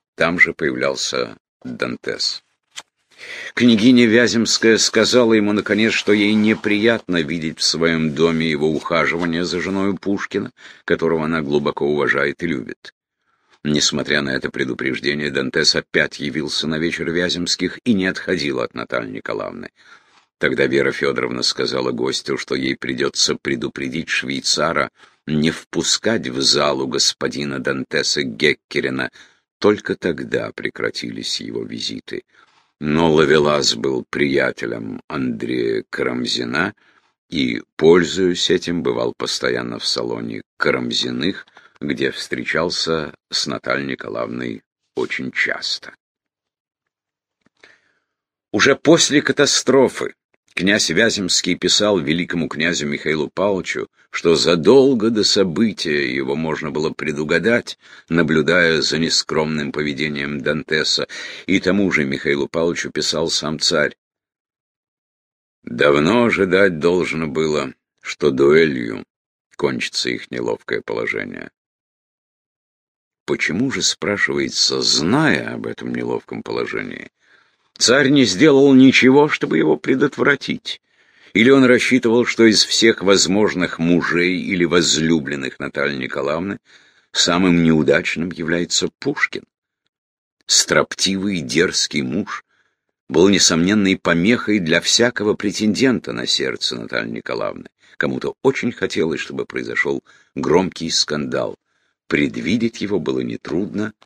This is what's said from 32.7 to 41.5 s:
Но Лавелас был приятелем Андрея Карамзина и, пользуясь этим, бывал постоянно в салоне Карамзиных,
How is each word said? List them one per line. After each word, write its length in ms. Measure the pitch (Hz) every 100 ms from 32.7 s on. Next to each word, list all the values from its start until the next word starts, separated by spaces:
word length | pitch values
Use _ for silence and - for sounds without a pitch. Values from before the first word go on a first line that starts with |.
| -
Но 340 | 76 78 82
Лавелас 640 | 78 71 78 73 73 67 57
был 300 | 67 64 -
приятелем 920 | 65 71 67 64 - 58 57 55 50 -
Андрея 760 | 73 64 55 58 64 58 55 -
Карамзина 840 | - 64 62 58 58 60 69 98 - _ _ _ _ -
и, 320 | 80 64 52 - -
пользуясь 720 | 78 90 78 85 92 87 -
этим, 340 | 90 - 85
бывал 300 | 65 58 60
постоянно 640 | - 62 - 64 62 60 58
в 80 | -
салоне 580 | - 58 58 57 53 - -
Карамзиных, 880 | - 65 62 57 64 62 85 - -